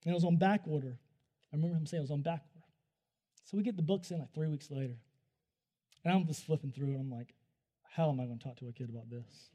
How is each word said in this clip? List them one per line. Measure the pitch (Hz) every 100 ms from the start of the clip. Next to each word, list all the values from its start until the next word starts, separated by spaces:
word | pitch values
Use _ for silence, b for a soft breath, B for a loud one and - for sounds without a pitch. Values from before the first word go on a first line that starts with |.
| -
And |
it | 175
was | 170
on | 170
back | 190 208 170
order. | 151 135 123 _ _ _ _ _
I | 147
remember | 165 170
him | 151
saying | 170
it |
was | 139
on | 147
back | 143 165 - -
order. | _ _ _ _ _ _ _ _ -
So | 196
we |
get | 214 202
the |
books | 160 196 180
in, | 175
like, | 143
three | - 156
weeks | 151 139
later. | 139 131 117 _ _ _ _ _ _ _ _ _ _
And | 165
I'm | 185 165
just | 151 -
flipping | 156 139
through, | 131 139
and | 135
I'm | 135
like, | 120 120 _ _ _ _ _ _ -
How | 160
am | 135
I | 127
gonna | 117
talk | 135 120
to | 123
a |
kid | 120 123
about | 117 117
this? | 120 117 - -